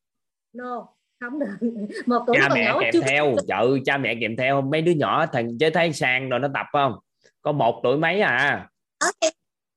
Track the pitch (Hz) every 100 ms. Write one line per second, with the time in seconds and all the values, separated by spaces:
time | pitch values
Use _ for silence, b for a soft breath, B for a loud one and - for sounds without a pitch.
0 | _ _ _ _ _ 240 247 240 196 _
1 | _ - 240 294 240 196 233 226 208 -
2 | - 240 233 262 - 302 - - 113 339
3 | - 143 151 107 92 92 120 139 135 143
4 | 117 117 110 113 131 139 135 156 165 160
5 | 104 123 160 131 117 117 156 175 170 143
6 | 135 127 131 123 139 127 101 147 135 98
7 | _ _ b _ 151 147 117 120 123 139
8 | 165 190 175 123 139 110 92 _ _ -
9 | 320 - 320 - _ _ _